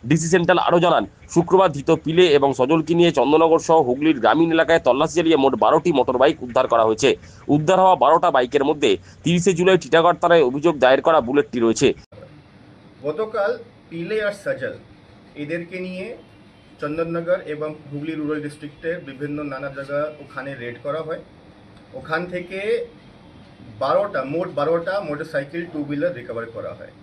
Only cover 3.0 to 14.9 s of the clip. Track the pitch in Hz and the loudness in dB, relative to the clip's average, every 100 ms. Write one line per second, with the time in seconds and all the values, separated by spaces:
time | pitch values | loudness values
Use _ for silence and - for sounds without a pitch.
3 | 170 135 123 156 165 160 - 160 127 127 | 2 2 2 4 4 2 4 2 2 0
4 | 151 139 110 131 170 165 160 165 135 123 | 0 2 2 2 2 2 2 2 2 0
5 | 156 151 165 156 135 123 107 156 175 143 | 0 0 2 4 2 2 2 2 2 0
6 | 123 127 139 156 123 120 127 117 110 110 | 0 2 2 2 -4 -2 2 2 2 2
7 | 135 - - - - 147 156 185 185 180 | 0 0 -6 -18 -2 0 2 4 4 4
8 | 127 165 175 135 127 139 139 156 131 92 | 4 4 4 0 0 0 0 0 0 0
9 | - - - 175 185 165 180 185 131 160 | -4 -8 -2 0 0 2 2 2 2 2
10 | 170 170 170 170 127 139 160 151 123 135 | 4 2 4 4 4 2 -2 2 4 4
11 | 165 160 120 139 - 123 113 110 127 - | 4 2 2 -2 -2 0 0 2 0 0
12 | - - - - _ - - - - - | -10 -20 -20 -20 _ -20 -20 -20 -20 -10
13 | 139 151 220 220 202 - - - _ 170 | -8 -6 -6 -4 -4 -4 -12 -20 _ -12
14 | 170 220 208 202 143 127 123 - - | -6 -4 -4 -6 -8 -6 -8 -12 -20